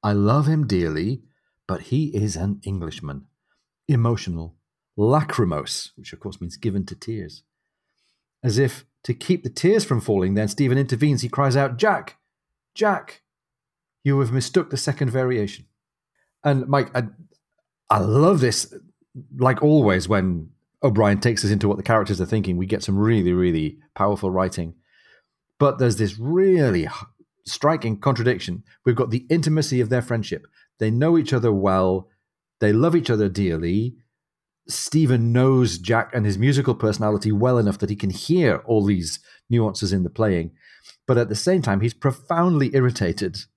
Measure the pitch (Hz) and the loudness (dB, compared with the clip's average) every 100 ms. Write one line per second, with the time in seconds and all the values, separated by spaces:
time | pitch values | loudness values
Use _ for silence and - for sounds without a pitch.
0 | 107 104 101 139 147 156 131 95 85 78 | 0 2 2 2 2 2 2 0 0 -2
1 | 95 123 _ _ _ _ - 95 - 131 | -4 -6 _ _ _ _ -8 -8 -4 -4
2 | 156 113 107 85 95 101 - 98 85 - | -2 -2 -4 -2 -4 -4 -6 -6 -8 -10
3 | 76 69 - _ _ _ _ _ - 135 | -12 -12 -16 _ _ _ _ _ -2 0
4 | 117 117 - 82 82 - _ _ _ - | 2 -2 -4 -8 -10 -16 _ _ _ 0
5 | 107 147 151 - 98 76 - - - - | 2 2 0 -2 -2 -2 -6 -10 -12 -18
6 | 98 - 101 92 87 - 117 98 95 - | -20 -16 -16 -12 -14 -8 -6 -6 -8 -12
7 | - 110 78 - _ _ _ _ _ _ | -12 -12 -12 -18 _ _ _ _ _ _
8 | _ _ _ _ 127 110 135 - _ _ | _ _ _ _ -2 2 0 -2 _ _
9 | - 120 - 185 123 - 175 214 - 123 | -8 -8 -2 -2 -2 -2 2 2 2 -2
10 | - 101 92 101 107 - 139 131 135 120 | 0 0 2 0 -2 -2 0 2 0 0
11 | 147 131 120 - 139 131 139 120 214 175 | 0 0 -2 -2 0 2 0 0 0 0
12 | - _ _ _ _ _ _ - 208 185 | -4 _ _ _ _ _ _ -2 0 0
13 | - - _ _ _ _ _ _ _ _ | -6 -20 _ _ _ _ _ _ _ _
14 | 139 139 123 127 120 190 165 131 - 135 | 0 2 2 -2 0 -2 -2 -6 -4 -2
15 | 135 127 127 123 101 - - _ _ _ | -2 -2 -2 -2 -4 -8 -20 _ _ _
16 | _ _ _ _ 147 139 127 139 127 127 | _ _ _ _ 0 0 0 0 0 -4
17 | 113 - - _ _ _ _ _ _ 107 | -6 -10 -20 _ _ _ _ _ _ 0
18 | 98 113 165 180 123 110 - - _ _ | 2 4 4 4 2 0 -6 -12 _ _
19 | _ 131 - 131 127 131 151 151 110 92 | _ -20 -18 -2 0 2 4 4 4 2
20 | 90 104 92 85 80 _ _ _ 135 107 | 2 0 0 -4 -8 _ _ _ 0 4
21 | 104 101 120 110 104 104 104 101 98 113 | 4 4 2 0 0 0 0 -2 0 0
22 | 98 92 90 110 95 87 95 107 - 98 | 2 -2 -2 -2 -2 -4 -2 -4 -2 0
23 | 107 113 90 90 90 80 78 - _ - | 2 2 2 2 2 0 -4 -8 _ -2
24 | 101 101 98 92 92 92 82 85 _ _ | -2 0 -2 -2 -2 -4 -10 -12 _ _
25 | _ _ _ _ _ _ 143 123 123 101 | _ _ _ _ _ _ 0 2 0 2
26 | 107 104 120 175 196 185 135 90 76 - | -2 -4 -4 2 4 4 2 2 -2 -8
27 | - _ _ _ - - 147 160 117 104 | -16 _ _ _ -14 -2 0 0 -4 -4
28 | 139 117 117 101 - 90 - _ - 117 | -2 0 0 -2 -6 -12 -14 _ -2 0
29 | 120 117 - 165 156 156 151 127 110 123 | 0 -2 -2 -2 2 0 0 0 0 0
30 | 120 117 101 82 _ _ _ _ 110 113 | -2 -4 -4 -8 _ _ _ _ -2 2
31 | 156 170 - 131 117 101 98 95 92 92 | 2 2 2 0 2 2 2 2 2 0
32 | 92 _ _ _ _ _ 107 110 160 165 | -4 _ _ _ _ _ 2 4 4 2
33 | - 113 104 92 98 80 85 98 117 123 | 0 0 0 0 -2 0 0 -2 -2 -8
34 | _ _ _ _ _ _ - - - 156 | _ _ _ _ _ _ -12 -10 -2 2
35 | 151 123 113 120 131 131 120 87 90 113 | 2 2 2 4 4 4 2 -2 -2 -2
36 | - 123 104 95 127 143 131 117 107 101 | 0 -2 -2 2 2 2 0 0 -2 0
37 | 107 104 107 104 123 123 107 101 98 104 | 0 0 0 0 2 2 0 -2 -4 -4
38 | 98 90 - 175 147 87 - 110 101 95 | -4 -6 -2 2 2 0 2 2 4 0
39 | 82 - _ _ _ 117 110 101 98 95 | -2 -10 _ _ _ 0 0 -2 -2 -2
40 | 87 - 110 90 82 _ _ - _ - | -2 -2 0 0 -2 _ _ -20 _ -18
41 | - 120 110 107 - 185 131 98 117 - | 0 0 2 -2 0 0 2 0 0 -2
42 | 139 - - 170 175 160 131 135 127 123 | -4 -4 -4 0 2 2 2 2 2 0
43 | 92 82 92 - - | -2 -2 -4 -8 -18